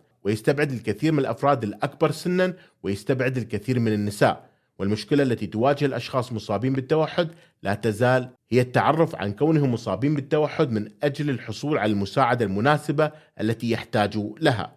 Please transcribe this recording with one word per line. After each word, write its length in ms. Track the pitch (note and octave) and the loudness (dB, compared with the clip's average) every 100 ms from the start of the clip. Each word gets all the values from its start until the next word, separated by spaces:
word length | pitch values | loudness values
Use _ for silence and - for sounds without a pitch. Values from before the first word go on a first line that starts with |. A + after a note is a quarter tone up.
| _ _ | _ _
ويستبعد 480 | G2 A2 - C#3+ D3+ | -4 0 0 0 0
الكثير 400 | A#2+ A2 G2+ D#3 | -4 -6 -2 0
من 80 | D3+ | 0
الأفراد 440 | A#2 A#2 C#3 C#3 | 0 0 0 2
الأكبر 480 | G#2+ - C#3 - D#3 | -2 -4 -6 -2 -2
سنًا، 420 | D#3+ F3+ F3+ F#3 - - _ | -2 -2 0 0 -4 -16 _
ويستبعد 540 | - G3+ - B2+ C3+ B2+ | -6 -4 -2 -2 -2 -2
الكثير 420 | G#2 G2+ - B2 | -4 -6 -2 0
من 140 | A2+ | 0
النساء. 560 | G#2 G#2 - B2 - - _ _ - | 0 -2 2 2 2 -8 _ _ -6
والمشكلة 440 | G2 G#2 - C#3+ | -2 -2 0 2
التي 240 | C3+ A2+ G2+ | 2 0 -4
تواجه 380 | G#2+ C3 C#3+ C#3+ | 0 2 2 0
الأشخاص 440 | A#2+ - C3 A#2 | -2 -4 -4 -4
المصابين 440 | A2 - G2+ C3 | -6 -4 -2 0
بالتوحد 560 | C3+ B2 D#3 D3+ - E3 - _ _ | -2 0 0 0 -2 -4 -6 _ _
لا 100 | G2 | -4
تزال 560 | G#2 A#2 G2+ B2 B2+ B2 - - | -2 -2 2 4 2 0 -12 0
هي 120 | A#2+ | 2
التعرف 540 | B2 B2 G#2 D#3 D#3+ - | 4 4 4 4 2 0
عن 160 | G2+ | -4
كونهم 420 | - D3+ D#3 C#3 | 0 2 4 2
مصابين 420 | A2+ G#2+ G2 C#3 D3 | 0 -2 -2 0 -2
بالتوحد 560 | C3 D3+ D3 - C#3 | 0 0 0 0 0
من 180 | G#2+ G2+ - | -2 -4 -4
أجل 260 | D3 C#3 D3 | -4 -2 -4
الحصول 480 | B2 - G#2 D3 C3+ | -4 -6 -8 -2 0
على 140 | G#2+ | 2
المساعدة 540 | G2+ G2 C#3+ B2 B2 G#2 | 0 0 2 2 2 0
المناسبة 680 | G2 C3+ D3+ - D3 D3+ - _ - | 2 2 2 0 0 -2 -4 _ -4
التي 300 | G#2+ A2+ A#2+ | -4 -2 -2
يحتاجوا 640 | A2 - A2 G2+ G#2+ G#2 B2+ | -2 -2 0 0 -2 -6 -2
لها. 360 | D3+ A2 - | 0 0 -4